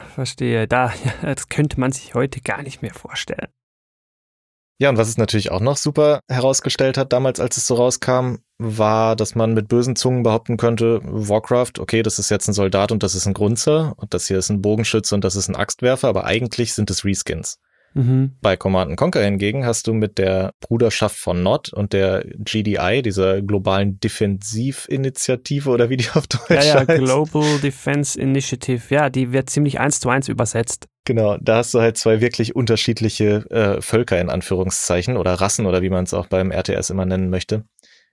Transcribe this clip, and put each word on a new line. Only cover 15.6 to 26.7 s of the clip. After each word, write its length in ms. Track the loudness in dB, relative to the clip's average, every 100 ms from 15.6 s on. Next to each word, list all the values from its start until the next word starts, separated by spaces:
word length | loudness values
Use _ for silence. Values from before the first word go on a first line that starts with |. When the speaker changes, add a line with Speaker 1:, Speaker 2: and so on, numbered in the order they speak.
| -6 0 0 2 0
Speaker 2:
aber 180 | 0 0
eigentlich 480 | -2 -2 -2 -2
sind 160 | -2 -2
es 160 | -2 -2
Reskins. 540 | -2 -4 -6 -8 -14 _ _ _
Speaker 1:
Mhm. 440 | -2 2 2 2 0
Speaker 2:
Bei 160 | 0 0
Command 320 | 2 0 0
and 80 | 0
Conquer 240 | 0 2
hingegen 460 | 0 0 0 0 -2
hast 180 | -2 -2
du 80 |
mit 240 | 0 0 0
der 360 | 0 0 -2 -8
Bruderschaft 540 | -4 2 2 2 -2 -2
von 280 | -4 0
Nod 280 | 2 0 -2
und 220 | -6 0
der 320 | 2 2 0 -4 -10
G 260 | -4 -2
D 140 | 0 0
I, 240 | 0 0
dieser 400 | 0 0 2 0
globalen 560 | 0 0 2 2 0 -2
Defensivinitiative 1700 | -4 -2 -2 -2 -6 -4 -4 -6 -6 -4 -4 -4 -2 -2 -2 -4 0
oder 220 | 2 2
wie 60 | 0
die 120 | 0
auf 120 | -2 -2
Deutsch 240 | -4 2
Speaker 1:
Ja, 140 | 4
ja, 240 | 6